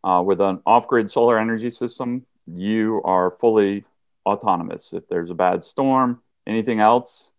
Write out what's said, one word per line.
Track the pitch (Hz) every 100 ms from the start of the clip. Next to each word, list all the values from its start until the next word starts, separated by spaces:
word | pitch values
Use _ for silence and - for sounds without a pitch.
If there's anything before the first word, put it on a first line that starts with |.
Uh, | 95 90
with | 92 92
an | 98 95 -
off-grid | 117 - 123 107
solar | - 120 117
energy | 110 113 120
system, | 117 120 - 123 123 127 _ -
you | 87 98 110 110 110
are | - 92 90 -
fully | 120 110 101 101 - _ _ _ -
autonomous. | 101 107 90 87 82 -
If | 90 -
there's | 87 85
a |
bad | 87 92 90
storm, | - - 135 131 127 120 _ _ -
anything | 110 110 110
else | 107 120 123 - -